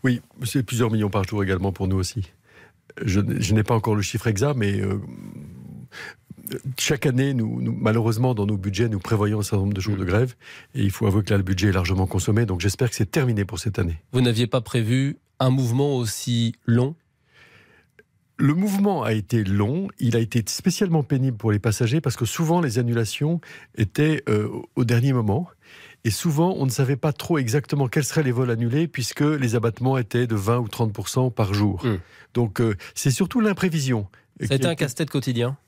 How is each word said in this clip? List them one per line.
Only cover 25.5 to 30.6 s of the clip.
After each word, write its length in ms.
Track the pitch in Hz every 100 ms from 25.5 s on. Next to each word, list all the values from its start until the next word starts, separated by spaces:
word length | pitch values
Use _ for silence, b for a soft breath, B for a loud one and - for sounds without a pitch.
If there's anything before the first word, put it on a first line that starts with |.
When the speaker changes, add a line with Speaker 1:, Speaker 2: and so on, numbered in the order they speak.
| _ B B B B
Speaker 1:
et 60 | 113
souvent 440 | 98 175 147 175 190
on 80 | 135
ne 40 |
savait 280 | 117 131 139
pas 160 | 156
trop 240 | - - 160
exactement 500 | 120 113 - 143 127
quels 160 | 160
seraient 200 | 139 160
les 100 | 139
vols 180 | 117 127
annulés 380 | 113 120 139 165
puisque 320 | - 117 -
les 340 | 147 151 123 117
abattements 420 | 113 107 127 135
étaient 300 | 107 120 123
de 80 | 107
vingt 240 | 95
ou 80 | 120